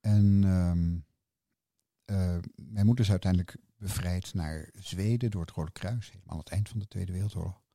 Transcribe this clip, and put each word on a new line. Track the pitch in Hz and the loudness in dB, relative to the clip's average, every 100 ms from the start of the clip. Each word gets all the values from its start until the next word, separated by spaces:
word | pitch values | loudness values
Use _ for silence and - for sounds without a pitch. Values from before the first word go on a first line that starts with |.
En, | 110 104 101 98 | 4 6 8 6
ehm, | 98 92 87 87 85 85 78 _ _ _ _ _ _ _ _ _ | 6 4 2 2 0 -2 -8 _ _ _ _ _ _ _ _ _
eh, | - 98 90 87 - | -6 -2 0 -2 -6
mijn | - - 107 104 | -14 -12 2 4
moeder | 120 | 4
is | 104 | 2
uiteindelijk | 95 92 92 87 - _ _ | 2 2 2 0 -10 _ _
bevrijd | 98 95 90 90 92 | -8 -4 -4 -4 -6
naar | 98 78 76 80 | -6 -6 -8 -14
Zweden | - 92 87 104 117 117 | -18 -12 -4 -2 0 -2
door | 98 | -4
het | 82 | -6
Rode | - 80 | -6 -8
Kruis, | - 92 120 - | -6 -6 -6 -8
helemaal | 95 82 | -18 -12
aan | 82 | -12
het | - | -6
eind | 101 104 | -6 -4
van | 110 | -6
de | 101 | -8
Tweede | - 90 | -8 -6
Wereldoorlog. | 92 104 87 85 92 _ | -4 -4 -4 -8 -10 _